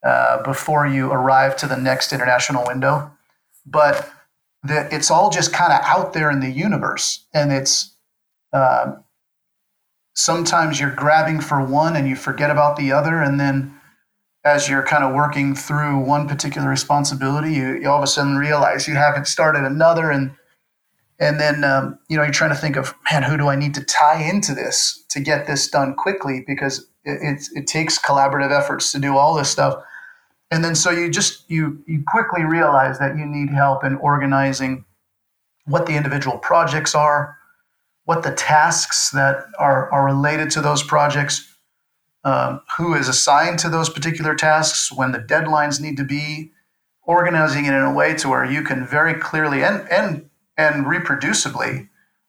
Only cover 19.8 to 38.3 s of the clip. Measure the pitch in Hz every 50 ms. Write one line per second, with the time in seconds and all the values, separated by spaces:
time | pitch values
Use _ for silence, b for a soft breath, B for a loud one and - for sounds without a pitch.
19.8 | 160 165 170 165 165 156 143 139 135 131 143 - _ _ _ _ _ _ _ _
20.8 | _ _ _ _ _ _ _ - 147 147 147 151 151 151 143 147 147 139 135 135
21.8 | 131 139 - - _ - 156 156 147 147 143 - 160 156 143 143 - 151 143 147
22.8 | 135 - - - - - 156 151 135 131 156 143 147 143 139 139 147 147 143 143
23.8 | 143 - - - 151 147 160 160 151 160 190 202 - - 139 123 120 120 - -
24.8 | - - - - - - - 143 139 151 151 139 147 - 143 143 - - - 147
25.8 | 139 135 135 - - 190 202 196 - 139 131 131 127 - 143 139 143 139 135 -
26.8 | - _ _ _ _ 147 143 143 151 147 139 143 - - - 175 - - - 156
27.8 | 160 156 - - - - 143 139 139 139 135 143 139 135 143 139 139 139 139 -
28.8 | - - - 139 139 139 139 135 143 156 165 151 139 - - - 143 135 - B
29.8 | B B B B B B B B B B B _ _ _ 165 160 165 170 165 151
30.8 | - 180 170 170 170 170 - 202 202 - - - - - 165 160 156 143 143 -
31.8 | - - 160 151 143 - - 226 220 - 180 175 160 156 165 170 160 151 143 131
32.8 | 131 135 135 139 139 139 - 151 151 147 147 143 143 135 139 139 139 139 135 135
33.8 | - 135 135 139 - 147 143 139 139 139 139 135 139 139 131 131 135 131 131 131
34.8 | - _ _ _ _ _ _ _ _ _ _ _ _ _ _ _ _ 147 139 170
35.8 | 170 160 151 147 147 135 139 143 135 135 - - - - 175 170 165 147 139 156
36.8 | - - - 151 151 151 147 147 143 B B B B B B B B B B _
37.8 | _ _ _ _ _ 165 165 165 165 143